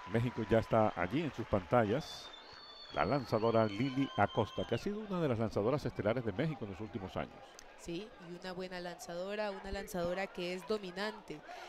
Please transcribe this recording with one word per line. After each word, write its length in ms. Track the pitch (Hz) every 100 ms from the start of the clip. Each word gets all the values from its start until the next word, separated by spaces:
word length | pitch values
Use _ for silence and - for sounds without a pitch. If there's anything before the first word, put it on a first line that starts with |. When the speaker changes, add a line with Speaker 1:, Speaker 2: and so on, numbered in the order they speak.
| -
Speaker 1:
México 300 | 110 120 117 107
ya 100 | 113
está 340 | 101 113 107
allí 280 | 92 92 131
en 100 | 156
sus 140 | - 107
pantallas. 840 | 101 90 123 107 127 - - - - - - - - -
La 120 | 71 82
lanzadora 580 | 143 117 110 113 113
Lili 440 | 110 101 135 131 135 -
Acosta, 460 | 101 - 104 - 95
que 60 |
ha 40 | 120
sido 220 | 196 208
una 200 | 208 180
de 80 | 151
las 100 | 113
lanzadoras 460 | 110 110 107 143
estelares 420 | 127 - 104 120 113
de 60 |
México 340 | 95 156 151 104
en 60 |
los 80 | 95
últimos 360 | 110 - 92 90
años. 180 | 65 - - - - -
Speaker 2:
Sí, 260 | - 170 220 - 170
y 80 | 175
una 140 | 185
buena 260 | 180 185 180
lanzadora, 720 | 175 175 - 175 190 208 208
una 220 | 196 196
lanzadora 560 | 196 190 180 170 180 196
que 260 | - 180
es 140 | 185 185
dominante. 720 | 220 190 180 214 214 - 151 - -